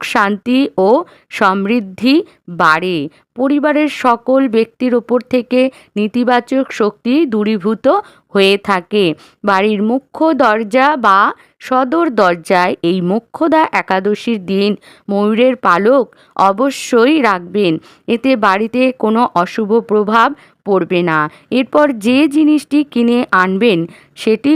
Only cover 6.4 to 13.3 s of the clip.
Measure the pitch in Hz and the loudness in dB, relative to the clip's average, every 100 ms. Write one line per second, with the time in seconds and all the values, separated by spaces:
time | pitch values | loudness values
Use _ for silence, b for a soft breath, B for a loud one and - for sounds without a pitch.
6.4 | 247 262 262 - 208 - 226 277 311 214 | 0 -2 -2 -2 -4 -2 -2 0 0 -2
7.4 | 214 220 185 220 262 381 B B _ 202 | -2 -2 -2 -2 0 0 B B _ 0
8.4 | 196 196 - 190 170 208 180 151 b b | 2 2 0 -4 -2 -2 0 -2 b b
9.4 | 208 190 208 208 214 262 - - 320 269 | -2 0 0 0 -2 -4 -6 -2 0 2
10.4 | 247 214 214 254 269 302 214 196 220 b | 2 0 0 0 2 2 2 4 2 b
11.4 | b b - 262 262 330 330 220 185 175 | b b -4 -2 0 0 0 2 0 0
12.4 | - 185 180 - 170 185 175 214 - | 0 0 0 -2 -4 -2 -2 -4 -6